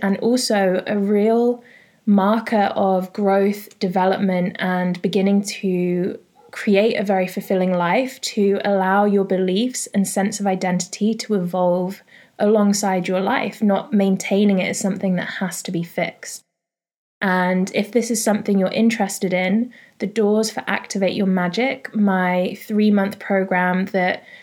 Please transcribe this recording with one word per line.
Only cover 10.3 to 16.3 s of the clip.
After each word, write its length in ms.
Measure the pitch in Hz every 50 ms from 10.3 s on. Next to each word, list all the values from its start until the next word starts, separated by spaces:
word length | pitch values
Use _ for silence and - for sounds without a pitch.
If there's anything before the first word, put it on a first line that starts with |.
| - -
of 60 | 202
identity 680 | 196 190 180 196 185 180 185 180 - - - 208 220 214
to 180 | 220 - - 214
evolve 720 | 185 180 175 180 185 180 180 175 185 180 185 202 - - _ - - - _ _
alongside 720 | - 208 208 214 208 208 202 202 - 214 196 190 185 180
your 120 | 190 185 185
life, 440 | 185 214 262 - - 208 - - 220
not 280 | 202 196 - - -
maintaining 680 | 220 202 196 196 190 196 - - 202 196 208 202 196 185
it 100 | 175 -
as 100 | 190 -
something 360 | - 190 - - 202 190 180
that 120 | 175 - - - -
has 240 | 196 175 - - -
to 80 | 196
be 100 | 185 170
fixed. 600 | 170 - - 185 - - - _ - -